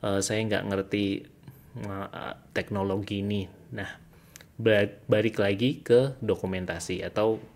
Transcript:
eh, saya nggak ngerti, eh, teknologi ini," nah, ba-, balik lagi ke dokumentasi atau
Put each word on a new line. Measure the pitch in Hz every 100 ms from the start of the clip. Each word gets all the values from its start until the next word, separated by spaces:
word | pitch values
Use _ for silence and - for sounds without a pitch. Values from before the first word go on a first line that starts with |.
eh, | 110 98
saya | 98 110 110
nggak | 101 101
ngerti, | 98 98 104 98 98 - - - - - 123
eh, | 107 98 98 - 67 - -
teknologi | - 95 101 98 98 98 101
ini," | 101 104 90 - -
nah, | 110 98 - - - - - - -
ba-, | 113 104 101 - -
balik | 107 107 110
lagi | 101 101 123 156
ke | - 120 135 135
dokumentasi | 107 95 95 92 90 85 - 90
atau | 87 107 110 110 -